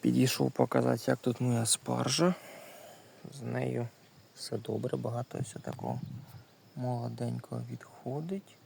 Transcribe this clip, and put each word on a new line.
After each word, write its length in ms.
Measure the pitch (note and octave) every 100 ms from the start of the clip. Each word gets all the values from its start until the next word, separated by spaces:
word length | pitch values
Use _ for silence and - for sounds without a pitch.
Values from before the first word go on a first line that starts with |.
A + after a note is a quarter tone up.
Підійшов 500 | C3 B2 C3 - C3+
показати, 520 | - B2 C3 B2 B2 -
як 120 | B2+
тут 220 | - A#2
моя 240 | B2 A#2 A2+
спаржа. 680 | - - B2 B2 B2+ F3 F3+ - - - - - - - - -
З 80 | C3+
нею 460 | A#2+ B2 C3 B2 A#2+ - - - - -
все 220 | - A2
добре, 400 | A2+ A2 B2 C3
багато 400 | A#2 A#2+ B2+ -
ось 140 | - -
такого 400 | - - - - - - - - - - - -
молоденького 840 | B2 A#2+ A#2+ A#2 A#2+ A#2+ - A#2+ A#2+
відходить. 840 | B2 - - B2 C#3 E3 G3 - -